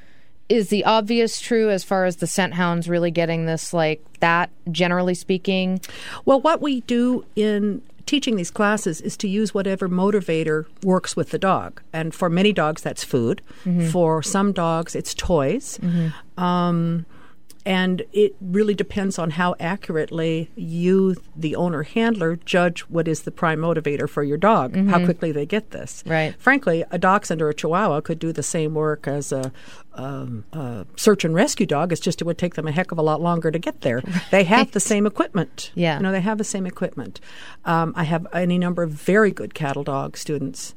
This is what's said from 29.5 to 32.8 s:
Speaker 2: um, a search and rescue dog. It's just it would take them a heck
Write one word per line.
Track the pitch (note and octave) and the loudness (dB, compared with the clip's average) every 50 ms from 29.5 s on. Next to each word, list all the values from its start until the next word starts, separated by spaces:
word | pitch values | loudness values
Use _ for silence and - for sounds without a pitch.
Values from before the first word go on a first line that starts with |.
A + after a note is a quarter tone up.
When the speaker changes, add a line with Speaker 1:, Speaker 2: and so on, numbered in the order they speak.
| - - - - - - - - | -8 -12 -16 -18 -18 -18 -18 -16
Speaker 2:
um, | - - B2+ C3+ C#3 C3+ C3 B2 A#2+ G#2+ - - - | -12 -10 -10 -8 -8 -8 -8 -8 -10 -10 -10 -10 -10
a | D#3+ C3+ B2 A#2 G2+ E2+ - - | -8 -8 -6 -8 -8 -10 -12 -10
search | - - A3 - - - | 2 4 4 4 4 2
and | D#3+ D#3+ | 2 2
rescue | F3 C4+ D4 - - G3+ | 2 2 2 2 0 0
dog. | D#3 D3 C#3 E3+ F3+ | 0 0 0 0 0
It's | E3 - | -2 -2
just | - F3 D#3 - | -2 -2 -2 -2
it | D#3+ | -2
would | E3+ E3 - | -4 -2 -2
take | F3+ F3 - | -4 -4 -2
them | D#3+ D3+ | -4 -4
a | D#3 | -2
heck | C#3+ F3+ | 0 0